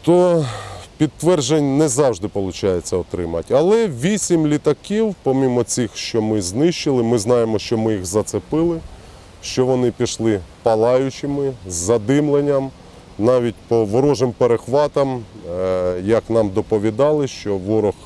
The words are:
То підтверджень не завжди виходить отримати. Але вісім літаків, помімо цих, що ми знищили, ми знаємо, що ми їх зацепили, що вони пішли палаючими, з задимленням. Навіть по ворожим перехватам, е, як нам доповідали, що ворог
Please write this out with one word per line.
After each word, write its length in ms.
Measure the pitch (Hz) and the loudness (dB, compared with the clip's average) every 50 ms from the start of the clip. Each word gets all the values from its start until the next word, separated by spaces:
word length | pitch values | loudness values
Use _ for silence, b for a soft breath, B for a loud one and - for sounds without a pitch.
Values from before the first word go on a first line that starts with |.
| - | 2
То 400 | 165 175 180 180 180 175 165 147 123 110 B B B B B B B - - | 4 4 4 4 4 2 2 0 -2 -6 B B B B B B B -2 -2
підтверджень 760 | 156 143 - - - 170 185 160 127 117 156 156 143 139 135 143 | -2 -2 -2 -2 2 2 2 2 2 0 0 2 2 2 2 2
не 100 | 156 151 | 2 2
завжди 400 | 117 135 151 131 110 85 95 98 - | 2 2 2 2 2 0 -6 -6 -4
виходить 580 | 101 98 92 87 - - 98 92 87 82 - | -4 -4 -4 -6 -2 -2 -2 -2 -2 -4 -4
отримати. 640 | - 90 82 - - 87 87 85 82 82 82 - 113 | -4 -4 -4 -6 -6 -6 -6 -4 -4 -6 -2 0 2
Але 340 | 135 160 185 214 233 226 202 | 2 4 4 2 2 0 -2
вісім 580 | 135 113 127 185 214 196 - - 175 165 156 | -4 -4 -2 -2 -2 -2 0 0 0 2 2
літаків, 680 | 147 151 143 - 156 139 - - - 202 214 226 214 180 - | 0 0 0 0 -2 -2 -2 -6 -6 -2 -2 -2 -2 -4 -4
помімо 400 | - 139 131 135 135 131 123 120 | -2 -2 0 2 0 2 2 0
цих, 340 | 117 - - - 123 101 - | -2 -2 -2 -4 -4 -4 -6
що 260 | - - - - 113 | -10 -10 -4 -2 -2
ми 200 | 156 110 110 107 | 0 0 -2 -2
знищили, 600 | 92 87 95 123 151 180 160 - - 156 135 123 | -2 -4 -2 0 0 0 0 -2 -2 -2 0 0
ми 160 | 117 113 123 113 | 2 2 0 0
знаємо, 400 | 98 117 123 120 117 113 110 101 | 2 2 2 2 2 0 -2 -4
що 200 | - - 120 110 | -2 -2 -2 0
ми 140 | 110 113 | 0 0
їх 140 | 110 98 92 | -2 -2 -4
зацепили, 760 | 87 90 107 95 - - 101 - - 147 156 165 170 165 165 - B B B B B B B B B B B | -2 -2 -2 -2 -2 -6 -8 -6 -2 -2 0 0 0 -2 -6 -10 B B B B B B B B B B B
що 240 | - - - 131 127 | -14 -6 -2 0 2
вони 240 | 127 131 127 123 120 | 2 2 2 2 0
пішли 500 | - - 123 - - - 113 113 107 95 85 - - - | 0 0 -4 -4 -2 -2 0 0 0 0 -4 -10 -20 -4
палаючими, 920 | - 117 113 110 110 120 127 131 135 135 - - - 143 143 143 139 135 131 110 95 92 | 0 0 2 4 4 4 4 2 0 -2 -6 -6 -6 -6 -4 -2 -4 -4 -6 -8 -12 -10
з 60 | 90 | -8
задимленням. 960 | 85 87 98 120 117 104 110 139 147 151 151 143 143 143 143 139 135 135 135 - - B B B B B B - - | -6 0 0 0 0 2 2 2 2 2 2 2 2 2 0 0 -2 -2 -6 -10 -16 B B B B B B -6 0
Навіть 360 | 104 120 127 127 120 120 101 - - - | 2 2 2 2 2 0 -4 -6 -4 0
по 160 | 117 117 110 | 2 2 2
ворожим 480 | 98 104 123 135 147 139 104 131 123 | 2 2 2 2 2 2 2 0 -2
перехватам, 920 | 107 - 127 117 117 110 - - 123 143 147 143 - 151 139 139 131 120 107 95 104 107 95 85 | 0 0 2 2 2 0 0 0 0 2 0 2 0 0 0 0 -2 -8 -10 -14 -18 -16 -12 -8
е, 500 | 87 90 92 92 92 92 90 90 90 90 92 | -6 -2 -2 0 0 0 0 -2 -2 -2 0
як 260 | 101 113 110 - - | 2 2 0 2 2
нам 180 | 113 113 110 101 | 0 0 0 2
доповідали, 800 | 95 110 98 - 110 107 101 110 107 110 139 151 151 151 143 127 | -2 -4 -2 0 -2 0 0 -2 0 2 0 2 2 0 -2 -4
що 280 | - - - 104 101 | -6 -8 -6 -4 -4
ворог 380 | 95 90 101 110 110 104 101 - - - | -4 -2 0 0 2 2 0 -2 -4 -14